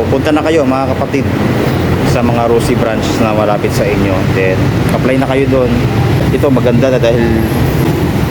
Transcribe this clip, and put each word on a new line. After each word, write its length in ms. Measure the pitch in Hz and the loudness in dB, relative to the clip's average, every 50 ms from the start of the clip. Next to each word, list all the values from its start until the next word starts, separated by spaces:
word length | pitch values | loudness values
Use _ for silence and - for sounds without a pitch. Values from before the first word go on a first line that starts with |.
| 113 113 | 0 0
punta 240 | 127 135 131 156 151 | 0 0 0 0 0
na 80 | 151 143 | 0 0
kayo, 240 | 160 165 160 139 131 | 0 0 2 2 2
mga 240 | 131 131 135 127 131 | 0 0 0 -2 -2
kapatid, 300 | - 143 131 - 139 127 - - - - - - - - - - - - - - - - - | -4 -4 -2 -2 -2 -2 -2 -2 -2 -2 -2 0 0 0 0 0 0 0 0 0 0 0 0
sa 80 | - 123 | 0 2
mga 320 | 120 120 120 120 117 117 | 2 0 0 0 0 2
Rusi 240 | 117 117 113 123 123 | 2 2 2 0 0
branch 320 | 110 113 113 110 107 107 104 107 - 113 | 0 0 -2 -2 -2 -2 -2 -2 -2 0
na 80 | 110 | 0
malapit 400 | 107 107 107 104 104 101 101 104 | 0 0 0 0 0 -2 -2 -2
sa 160 | - - 110 101 | -2 0 0 0
inyo. 260 | 104 101 98 98 95 95 101 98 - | 0 0 0 0 0 0 0 -2 0
Then, 240 | 95 95 92 92 95 98 - - - - - | 0 0 0 0 0 0 0 0 0 0 0
apply 320 | - 110 120 127 131 131 135 | 0 0 0 0 0 0 0
na 40 | 131 | 0
kayo 160 | 131 135 139 131 | 0 0 0 2
doon. 240 | 131 131 127 120 120 - - - - - - - - - - - 135 | 2 2 2 2 0 0 0 0 0 0 0 0 0 0 0 0 0
Ito, 160 | 127 - 143 | 0 2 2
maganda 400 | 131 120 117 123 120 117 135 135 | 2 2 2 2 2 2 2 2
na 80 | 127 127 | 2 2
dahil 240 | 127 117 117 120 117 113 113 110 - - - - - - - - - - - - - - - - - - | 2 2 2 2 2 2 0 0 0 0 0 0 0 0 0 0 0 0 0 0 0 -2 0 -2 0 0